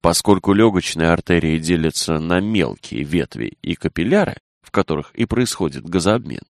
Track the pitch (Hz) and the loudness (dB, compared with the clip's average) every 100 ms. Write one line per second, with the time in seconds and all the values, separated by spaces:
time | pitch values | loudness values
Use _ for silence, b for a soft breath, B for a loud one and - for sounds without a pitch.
0 | 85 85 - 98 95 101 113 95 - 80 | 2 0 2 2 4 4 4 2 -2 0
1 | 82 85 - 107 78 80 80 87 80 - | 2 2 2 2 2 -2 0 0 0 -2
2 | - 80 80 87 101 107 69 50 - 57 | -4 -2 0 -2 0 0 -2 -4 -12 -8
3 | 71 82 71 - 57 - - 85 80 - | -2 -2 -2 -6 -10 -10 -8 -6 -4 -2
4 | 92 196 185 - _ _ - - 92 78 | 0 2 0 -6 _ _ -6 -4 -2 -2
5 | 73 - 113 110 123 - 85 67 - 90 | -6 -4 -2 0 -2 -2 -4 -4 -4 0
6 | 85 113 101 50 - | 2 0 -2 -14 -14